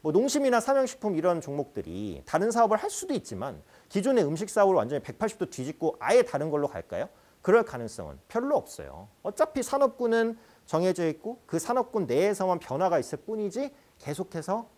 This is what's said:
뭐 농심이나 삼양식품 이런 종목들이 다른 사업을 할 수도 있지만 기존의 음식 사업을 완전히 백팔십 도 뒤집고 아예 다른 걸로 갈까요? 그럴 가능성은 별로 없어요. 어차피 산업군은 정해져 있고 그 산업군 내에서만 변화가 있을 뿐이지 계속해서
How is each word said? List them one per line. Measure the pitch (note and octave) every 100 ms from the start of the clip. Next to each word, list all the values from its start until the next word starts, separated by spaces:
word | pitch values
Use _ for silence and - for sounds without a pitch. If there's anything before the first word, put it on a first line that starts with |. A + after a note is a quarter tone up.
뭐 | D#3
농심이나 | D#3 C4 D4 C#4 A#3+
삼양식품 | A#3 C4+ C4 - G#3+ E3
이런 | E3 E3+
종목들이 | C#3+ C#3+ C#3 - F#2+ F2 G#2 D2+
다른 | C2+ D#3 G#3
사업을 | A#3 A#3 A3
할 | G4+
수도 | - F#4+
있지만 | C#4+ - F#2+ B2+ E2 - - _
기존의 | G3 G#3+ B3+
음식 | D3+ D#3 G3+
사업을 | - G3
완전히 | F3+ A2+ C#3+
백팔십 | - - A3 -
도 | F3+
뒤집고 | - C3 D#3 D#3+ -
아예 | - A#3
다른 | A#3+ C#3+ D3+
걸로 | D3 C#3+
갈까요? | - - F2 D#3 - _ _
그럴 | - A3
가능성은 | A3+ B2+ A2+ - E2 C#2 _
별로 | A3+ C4 D4
없어요. | - - C#2+ C#2+ G2+ _
어차피 | - G#3 D4+ C#4
산업군은 | A#3+ C#4 C#4 - A#3+ A3+ A3+ A3+ - - -
정해져 | D#3+ F3+ F3 E3
있고 | D#3 G#3+ B3 -
그 | E3+
산업군 | - B3+ A#3+ A3 D#3
내에서만 | B2 G3 G3 F#3+ F3
변화가 | - C#3 F#3 E3
있을 | A#2+ D3
뿐이지 | - A3 G#3 G3 C#4 - _ _
계속해서 | - D3 F#3 E3+ D3+ G#3 A#3